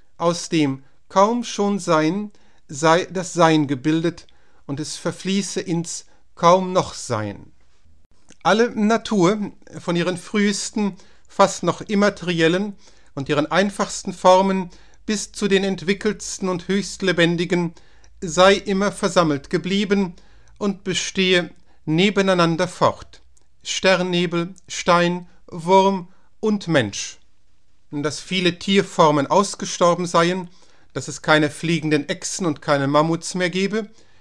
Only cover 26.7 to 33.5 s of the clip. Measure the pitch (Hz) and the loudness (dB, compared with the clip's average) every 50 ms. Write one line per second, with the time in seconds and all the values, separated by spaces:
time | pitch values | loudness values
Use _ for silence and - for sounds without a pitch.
26.7 | 160 143 113 101 101 - - - - - - - - - - - - - - - | 2 2 0 0 -4 -8 -12 -12 -14 -18 -20 -20 -20 -20 -20 -20 -20 -20 -20 -20
27.7 | - - - - - 147 147 151 143 - - - 180 190 180 175 170 175 - - | -20 -20 -18 -10 -8 -6 -6 -6 -6 -8 -8 -4 -2 0 0 0 -2 -2 -2 0
28.7 | 196 196 180 - - - 170 151 147 147 139 - 156 185 202 196 - - 196 180 | 2 2 2 2 2 4 4 4 4 2 2 2 2 2 2 0 -4 -8 -8 -10
29.7 | - - 185 175 170 160 180 175 - 170 170 175 185 190 180 175 - - - - | -2 2 2 2 2 0 -2 0 2 2 2 2 0 -2 -6 -10 -14 -20 -20 -20
30.7 | - - - - - 139 - - 143 - - - 156 151 156 147 - - - 160 | -20 -20 -20 -12 -12 -10 -10 -10 -12 -6 0 2 4 4 4 2 -2 -4 -2 -2
31.7 | 170 156 143 156 151 143 139 - 180 175 - - - - 196 165 147 - - - | -2 0 0 0 0 0 0 -4 -8 -8 -8 -10 -6 -4 -4 -4 -4 -4 -2 0
32.7 | 147 139 135 139 143 147 156 160 165 165 - - - 180 180 180 | 0 0 2 2 2 2 2 2 0 -2 -4 -6 -4 -2 -2 -2